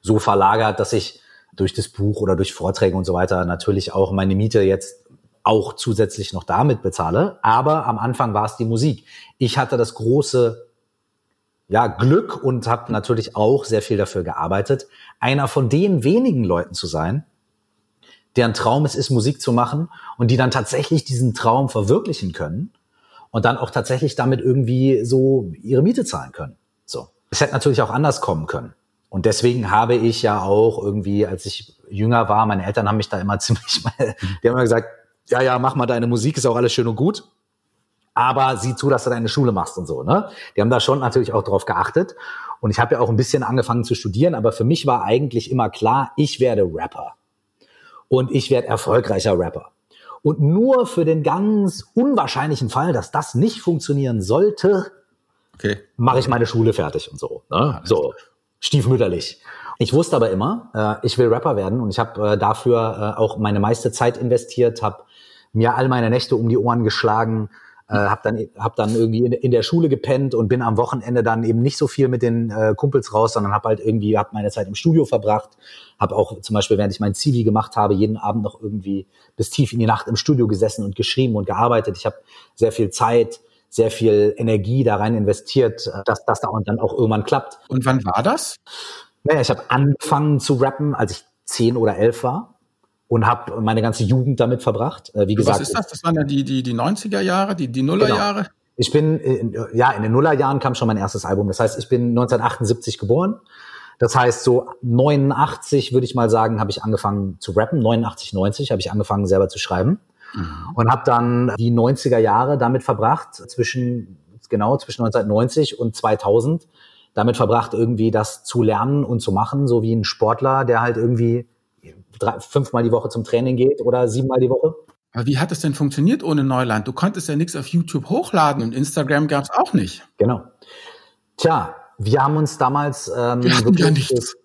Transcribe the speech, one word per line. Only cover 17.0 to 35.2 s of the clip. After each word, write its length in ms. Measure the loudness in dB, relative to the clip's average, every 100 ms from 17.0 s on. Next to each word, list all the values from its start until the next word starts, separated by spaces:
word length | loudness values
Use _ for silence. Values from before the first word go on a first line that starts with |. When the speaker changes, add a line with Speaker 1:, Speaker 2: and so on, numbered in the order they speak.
| -2 -4 -6 _ _ _ _ _ _ _ _ -20 _ 0
Speaker 1:
deren 160 | 0
Traum 300 | 0 0 2
es 100 | 0
ist, 160 | -2 0
Musik 300 | 2 0 -2
zu 120 | 0
machen 360 | 0 0 -2 -6 -10 -20 -2
und 120 | 2
die 60 | 2
dann 140 | 2
tatsächlich 540 | 0 -4 -4 0 -2
diesen 280 | -2 -2 -2
Traum 360 | 0 2 2 0
verwirklichen 640 | -2 2 0 0 -6 -6
können 400 | -6 -8 -6 -8 _ _ _ _ -20 -8
und 140 | 0 0
dann 100 | 0
auch 140 | -4
tatsächlich 440 | -4 -2 -2 -2 0
damit 240 | 0 0
irgendwie 640 | 2 0 2 2 2 2
so 460 | 2 2 4 2 -2 -12
ihre 200 | 0 2
Miete 220 | 2 2
zahlen 280 | -4 -6 -10
können. 240 | -14 -14 -16 _ _
So. 240 | _ -14 -14 _ _
Es 100 | -2
hätte 120 | 0
natürlich 280 | 0 0 2
auch 80 | 0
anders 300 | 0 0 0
kommen 260 | -2 -4 -4
können. 280 | -8 -10 -18 _ _ _
Und 160 | -2 0
deswegen 440 | 2 2 0 2
habe 240 | 2 4
ich 280 | 2 2 2
ja 200 | 0 0
auch 400 | 2 4 4 2
irgendwie, 440 | -4 -4 -2 0 0
als 200 | -2 -10
ich 300 | -12 -14 _ -14
jünger 400 | -4 2 2 2
war, 180 | 2 2
meine 200 | 0 -2
Eltern 220 | -2 0
haben 100 | 0
mich 100 | -2
da 100 | -4
immer 200 | -2 -4
<laughs> 20 |
ziemlich 420 | -2 -4 -2 -4
mal, 300 | -4 -4 -6 -4 -8 -2
die 60 | 0
haben 60 |
immer 80 | 2
gesagt, 260 | 2 2 0 -18 _ _